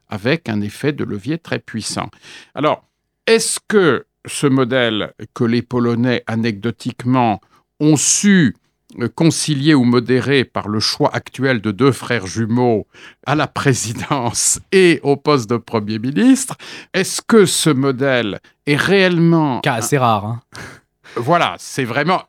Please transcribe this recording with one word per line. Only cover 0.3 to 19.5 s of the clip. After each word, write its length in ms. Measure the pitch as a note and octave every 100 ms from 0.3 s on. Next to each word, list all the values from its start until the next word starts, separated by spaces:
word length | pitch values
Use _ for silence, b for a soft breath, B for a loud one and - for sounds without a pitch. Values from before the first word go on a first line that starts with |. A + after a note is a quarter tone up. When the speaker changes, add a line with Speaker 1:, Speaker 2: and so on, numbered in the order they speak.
| E3 -
Speaker 1:
un 100 | G#2+
effet 320 | G2+ - C#3
de 120 | C#3
levier 340 | - G2+ A2 E3
très 200 | - B2
puissant. 520 | - A2 - - F#2 B B B B
Alors, 300 | - D3 - _ _ _ _ -
est-ce 340 | A3+ - - -
que 380 | G#3 F3 A#2 - _ -
ce 200 | - D3
modèle 680 | C3 B2 B2+ A#2 G#2+ E2+ - A2
que 120 | -
les 180 | A#2 A#2
Polonais, 600 | A2 B2 A#2+ A#2 B2+ A#2 -
anecdotiquement, 1120 | A2+ A#2 G2+ A2+ - - - A#2+ C3 A#2 G2 b b b _
ont 180 | D3+ D3+
su 580 | - - G3+ F#3+ C3 - _ _ _ -
euh, 100 | A#2
concilié 640 | - E3 - - C#3 D3
ou 100 | D3
modéré 600 | A#2+ B2 A#2 B2+ A#2 C#3
par 240 | A#2 G2+ G#2
le 120 | G#2+
choix 340 | - - D3
actuel 460 | - - - C3 B2
de 100 | G#2+
deux 220 | F#2+ C3+
frères 340 | - - A#2+ F#2
jumeaux 600 | G2+ A2 A#2+ B2 G#2+ - B B B -
à 80 |
la 120 | D3+ C3+
présidence 1120 | - C#3+ A#2 A2 G#2+ - C#3+ A#2+ - - - -
<laughs> 60 |
et 280 | F#3+ F3+ D#3
au 140 | C#3 C#3
poste 320 | - D3 G#2+
de 80 | A#2
Premier 420 | - A2+ G#2 A2
ministre, 580 | B2 D#3 B3 C4 - D3 B B B
est-ce 300 | F3+ F#3+ -
que 240 | - A3+ F3
ce 240 | - D#3+
modèle 720 | C3 C#3 B2 C3+ B2 A2 F2+ b b -
est 100 | C#3+
réellement 840 | - G3 F#3 E3+ E3 E3 D3+